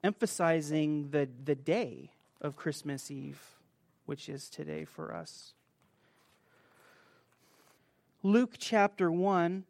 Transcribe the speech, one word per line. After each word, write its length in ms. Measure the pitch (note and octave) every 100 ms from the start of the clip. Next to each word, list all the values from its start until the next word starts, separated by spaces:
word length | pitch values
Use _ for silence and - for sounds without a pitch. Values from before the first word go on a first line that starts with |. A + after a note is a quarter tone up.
emphasizing 1080 | G3 G3+ A3 - E3+ E3 D3 D#3 D3+ D3+ C#3+
the, 180 | D3 C#3 B2
the 100 | C3+
day 560 | C#3 C#3 G3 G3 E2 C#3 _ _ _
of 160 | D3 C#3
Christmas 560 | E3 C#3+ D3 C3+ -
Eve, 280 | C#3 C#3 C#3 - _ _ _ _ _ -
which 220 | C#3 -
is 220 | C#3 -
today 340 | - D3+ -
for 300 | - - -
us. 400 | E2+ - - - _ _ _ _ _ _ _ _ _ _ _ _ _ _ _ _ _ _ _ _ _ _ _ _ _ _ _
Luke 300 | G3 A3 A#3+ -
chapter 500 | - A3+ G3+ G3+ F3
one 540 | E3+ F#3+ F#3 E3+ F#3+ F#3+